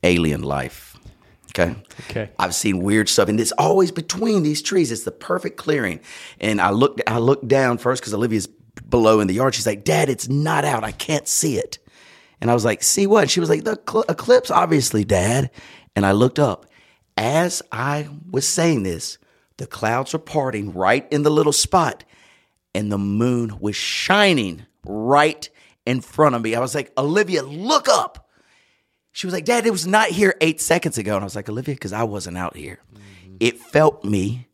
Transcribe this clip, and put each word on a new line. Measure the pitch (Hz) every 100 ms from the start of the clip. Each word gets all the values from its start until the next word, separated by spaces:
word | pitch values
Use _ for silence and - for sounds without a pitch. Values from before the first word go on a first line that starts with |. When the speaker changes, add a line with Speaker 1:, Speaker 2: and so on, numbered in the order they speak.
Speaker 1:
Alien | 90 87 80 71
life. | 71 71 64 - - - - _ _ _ -
Okay? | - 87 107 - - -
Speaker 2:
Okay. | - 104 -
Speaker 1:
I've | 92
seen | 87 110 95
weird | 95 107 104
stuff. | - 104
And | 107
it's | 113
always | - 156 190 180
between | 180 160 180 226 208
these | 151 151
trees. | - 190 147
It's | 113
the | -
perfect | - - 180 - -
clearing. | - 151 104 80 - - - -
And | 110 104
I | 92
looked, | 101 139 - -
I | 117
looked | 120 139 117
down | 135 127 120
first | 123 127
'cause | -
Olivia's | 104 120 110 90 _ _ - -
below | 123 110 110
in | 101
the |
yard. | 95 131
She's | 113 107
like, | 104
"Dad, | 107 156 147
it's | 123 123
not | 139 156 156
out. | 147 123
I | 110
can't | - - 151 -
see | - 165 113
it." | - - _ _ - - _ _
And | 117
I |
was | 120
like, | 104 101
"See | - - 196
what?" | 214 156
She | -
was | 160
like, | 156
"The | 220 214 -
cl-, | 214 -
eclipse, | 170 - 247 -
obviously, | - 165 156 123 107
Dad." | 104 98 95 123 135 - - - _
And | -
I | 98
looked | 98 123 -
up. | 143 92 _ _ _ _ _ -
As | 113 151 175 - -
I | 110 131 147 147 147 -
was | 127 139
saying | - 165 143
this, | 95 82 - - _ _ _ -
the | 135
clouds | - 110 120 135
were | 160
parting | 160 156 131 110 104
right | 90 92 127 -
in | 147
the | 147
little | 151 147
spot, | - - 185 151 - - _ _ _ _ _ _
and | 98 104
the | 101
moon | 101 101 120 120 117 101
was | 104 101
shining | - - - 196 202 156 101 80 - _
right | - 104 113 143 151 160 - _ _ _ -
in | 127
front | - - 151
of | 120
me. | 110 113
I |
was | 123
like, | 147 135 -
"Olivia, | 143 185 196 175
look | 135 151 214 302 -
up." | - - - _ _ _ _ _ _ _ _ _
She | - 185
was |
like, | 180
"Dad, | 156 240
it | 226
was | 190 165
not | 208 -
here | 170 202 -
eight | 160 160
seconds | - 165 156 117
ago." | 101
And | 101
I |
was | 98 101
like, | 101
"Olivia, | 107 131 135
'cause | 98
I | 104
wasn't | 117 101 87 87
out | 90 -
here." | 73 - _
Speaker 2:
Mm-hmm. | 107 101 92 90 95
Speaker 1:
It | 117 117
felt | - 147 151 -
me | 101 104 98 123 -